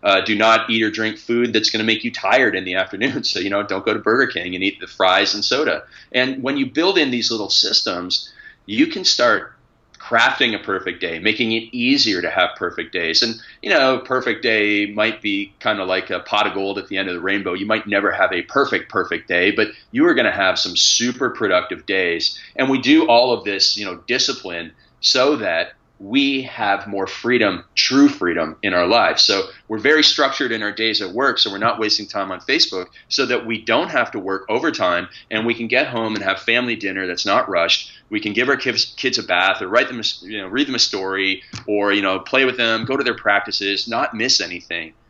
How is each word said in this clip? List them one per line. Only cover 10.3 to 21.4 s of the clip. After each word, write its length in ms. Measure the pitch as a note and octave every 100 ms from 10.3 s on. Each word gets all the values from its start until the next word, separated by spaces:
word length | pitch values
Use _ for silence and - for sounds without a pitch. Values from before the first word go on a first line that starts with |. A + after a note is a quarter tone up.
| - B2+
a 100 | G#2
perfect 360 | - G2 F#2 E2+
day, 180 | F2 E2
making 340 | G2 A2 A#2
it 220 | A2+ A2+
easier 480 | B2 A#2+ C#3 A2+ F#2+
to 80 | E2+
have 200 | F#2 F2 -
perfect 360 | F2+ - E2
days. 300 | F#2 E2 D#2+
And, 120 | A#2 A2+ - -
you 60 | G#3
know, 300 | F3 C3+ B2+
perfect 440 | - B2+ A#2+ G#2+
day 440 | A#2+ A2 G#2 G#2 G#2
might 340 | G#2 A2+ G#2
be 320 | G#2+ G2+ G2+ _
kinda 260 | A#2+ G2+
like 240 | F#2+ F#2 F#2+
a 120 | F#2
pot 260 | - G#2 G#2+
of 80 |
gold 240 | F#2+ G2 G2
at 80 | -
the 100 | F#2+
end 120 | F#2+
of 60 |
the 60 | F2
rainbow. 320 | F2+ G2+ F#2+
You 140 | F#2 G2+
might 200 | A2 G#2+
never 240 | G2+ G2
have 200 | - F#2
a 100 | F2+
perfect, 480 | - C#3 C3+ G2+ -
perfect 380 | - E2+ E2 -
day, 220 | F2 F#2+
but 180 | A#2 G#2+ - -
you 160 | A#2+ E3+
are 80 |
gonna 180 | C3+ A2+
have 260 | F2+ F#2+ F2+
some 180 | G#2 E2+
super 540 | - - A#2+ A#2+ B2+
productive 540 | -